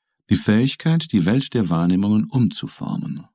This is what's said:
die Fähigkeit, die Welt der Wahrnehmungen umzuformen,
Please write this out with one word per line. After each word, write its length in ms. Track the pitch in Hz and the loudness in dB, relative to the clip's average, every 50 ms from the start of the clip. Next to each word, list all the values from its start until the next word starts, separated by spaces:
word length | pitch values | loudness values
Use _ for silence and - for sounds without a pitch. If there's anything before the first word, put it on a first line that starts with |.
| _ _ _ _ _ - | _ _ _ _ _ -2
die 60 | 104 | -2
Fähigkeit, 760 | 95 - - 107 110 131 131 - - - 160 165 165 - - | 0 2 2 2 2 2 0 -2 -2 0 0 0 0 0 0
die 140 | - 98 80 | 0 2 2
Welt 280 | 95 113 135 - - - | 2 2 0 0 -2 -2
der 160 | 120 95 82 | -2 0 0
Wahrnehmungen 560 | 90 85 85 87 92 92 101 104 107 107 - - | 0 0 2 2 2 2 2 2 0 0 0 0
umzuformen, 1000 | - 127 117 - - - - - - - - - - - - - - - - _ | 0 2 2 0 0 -4 -10 -12 -12 -12 -10 -8 -8 -8 -6 -8 -10 -12 -14 _